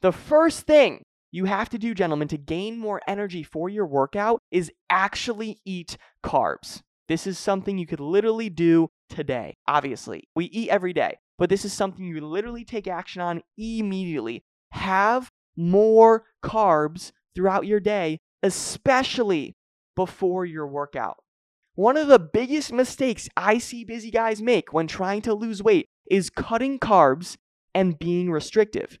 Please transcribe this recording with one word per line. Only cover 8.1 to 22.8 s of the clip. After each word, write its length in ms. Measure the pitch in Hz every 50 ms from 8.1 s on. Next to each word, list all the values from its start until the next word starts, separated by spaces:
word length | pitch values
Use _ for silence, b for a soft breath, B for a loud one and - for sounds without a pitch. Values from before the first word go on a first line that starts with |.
| 175 202 208 226 220 226 226 214
do 380 | 170 151 170 170 165 165 165 156 _ _ _ _
today. 460 | - - 151 139 131 120 104 73 - _ _ -
Obviously, 600 | 139 147 139 139 120 - - - 101 80 - _ _
we 120 | 156 175
eat 240 | - 160 220 233 -
every 220 | - 202 180 180
day, 260 | 175 160 120 78 - _ _ _ _ -
but 100 | 175 175
this 160 | 190 202 -
is 80 | 202
something 320 | - - 202 190 180 - 190
you 160 | 180 165 156
literally 440 | 151 151 160 190 214 240 240 233 240
take 240 | - 247 220 190 190
action 340 | 180 170 180 - - 185
on 200 | 180 175 170 165 - _ _
immediately. 880 | - 220 226 226 226 214 202 190 190 190 175 160 143 110 113 120 - _ _ _ _ _ _
Have 580 | - - - 196 190 190 196 214 240 262 254 - _ _ _ _ _
more 680 | - 170 170 180 202 214 220 220 220 226 226 226 226 226 _ _ _
carbs 680 | - - - 220 214 196 165 151 151 151 160 180 - - _ _ _ _ _
throughout 280 | 180 185 196 185 202 -
your 160 | 196 214 208
day, 380 | 180 208 208 202 175 160 156 160 _ _ _ _
especially 1120 | - 202 185 - - - - - _ 262 254 254 262 - - - 233 208 190 156 135 - - _ _ _ _ _ _ _ _
before 500 | - 185 180 - - 196 180 180 185 180
your 220 | 175 160 156 151
workout. 520 | 143 139 143 143 143 - 139 113 92 - _ _ _ _ _ _ _ _ _ _ _ _
One 200 | - 190 226 269
of 120 | 302 311 285
the 100 | 277 226
biggest 540 | 170 151 _ 214 247 247 277 311 277 -
mistakes 560 | 233 240